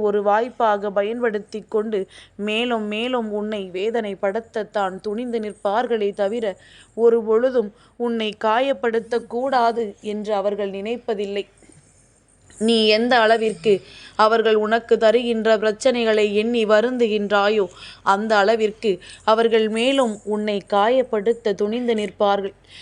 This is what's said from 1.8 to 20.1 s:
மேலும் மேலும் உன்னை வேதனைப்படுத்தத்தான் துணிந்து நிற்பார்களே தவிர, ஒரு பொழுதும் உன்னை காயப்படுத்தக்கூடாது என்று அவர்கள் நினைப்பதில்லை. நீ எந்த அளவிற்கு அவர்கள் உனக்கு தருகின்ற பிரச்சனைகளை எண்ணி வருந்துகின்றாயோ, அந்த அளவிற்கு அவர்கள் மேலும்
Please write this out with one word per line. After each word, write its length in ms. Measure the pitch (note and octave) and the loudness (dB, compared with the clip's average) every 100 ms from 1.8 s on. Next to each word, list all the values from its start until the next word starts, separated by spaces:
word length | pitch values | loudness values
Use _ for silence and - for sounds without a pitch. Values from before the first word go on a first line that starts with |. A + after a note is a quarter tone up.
| G#3+ G#3+ F#3+ - - - | -2 -4 -6 -10 -20 -8
மேலும் 460 | G#3 G#3+ B3 A#3 G#3 | -4 -2 -2 -2 -4
மேலும் 400 | G#3 A#3+ B3+ A3 | -4 -4 -4 -4
உன்னை 300 | G#3 G#3 G#3+ F#3+ | -4 -4 -6 -8
வேதனைப்படுத்தத்தான் 1200 | F3+ G#3 A3+ G#3+ G3 G3+ G3+ A3+ A3+ G#3+ G#3+ F#3+ F#3 | -6 -4 -2 -4 -4 -4 -4 -6 -8 -6 -2 -4 -4
துணிந்து 380 | G#3+ G#3 B3 A#3 | -8 -6 -4 -4
நிற்பார்களே 680 | G#3 G3+ G#3 G#3 B3 A3+ G3+ | -6 -6 -2 0 0 -2 -2
தவிர, 300 | G3 G3 A#3 G#3+ F#3 - - - - | -2 -2 -2 -4 -6 -14 -20 -16 0
ஒரு 220 | A#3 A#3 | 4 4
பொழுதும் 500 | A3 A3 B3+ B3+ G#3 - _ - | 2 2 2 0 -2 -6 _ -6
உன்னை 280 | A#3+ A#3 G#3+ G#3 | -4 -2 -4 -2
காயப்படுத்தக்கூடாது 1500 | A3 A3 C4+ C4+ A#3+ A3+ A3+ A#3+ A#3+ A#3 C4 B3+ A#3 A#3 A3 G3+ | 0 2 0 0 -2 -2 -2 -4 -4 -4 -2 2 2 0 -4 -8
என்று 300 | G#3 G#3 G#3 | -8 -8 -4
அவர்கள் 360 | G#3 G3 G3+ G3+ | -2 -2 -2 -4
நினைப்பதில்லை. 760 | G3 G3+ A#3+ - G#3 G3+ G3+ G3 _ - _ _ _ _ _ _ _ _ - | -6 -6 -6 -6 -6 -4 -6 -8 _ -20 _ _ _ _ _ _ _ _ -4
நீ 160 | A3 A3+ G#3+ | 0 2 4
எந்த 260 | G#3+ A#3+ B3 | 2 4 4
அளவிற்கு 540 | A3 A3+ A3 F3 A3 F#3+ - - - - | 4 4 0 -2 0 0 -2 -20 -8 0
அவர்கள் 380 | G#3+ A3+ A3 A3 | 2 4 4 2
உனக்கு 380 | G#3+ A#3 A3+ A3+ | 2 0 0 2
தருகின்ற 520 | A3 A3+ A#3+ A3+ G#3+ A3 | 4 4 2 0 2 2
பிரச்சனைகளை 680 | G#3+ G#3 C4+ A#3+ A3+ G#3+ G#3 | 2 0 0 2 2 2 2
எண்ணி 280 | G#3 A3 A#3+ | 0 0 0
வருந்துகின்றாயோ, 1000 | G#3+ G#3+ A#3 B3+ A#3+ G#3 G3+ G#3 G3+ G#3+ F#3+ - - - | 2 4 2 0 0 0 0 2 2 2 -2 -6 -20 -6
அந்த 280 | - G3 G#3+ G#3+ | 0 0 2 2
அளவிற்கு 540 | G3 A3+ A3 G#3 A3+ F3+ - - | 4 2 0 -2 -4 -4 -6 -6
அவர்கள் 420 | - A3 A3+ A3+ A3 | 0 2 4 2 0
மேலும் 460 | A3 A#3+ C#4 B3 | 0 0 2 0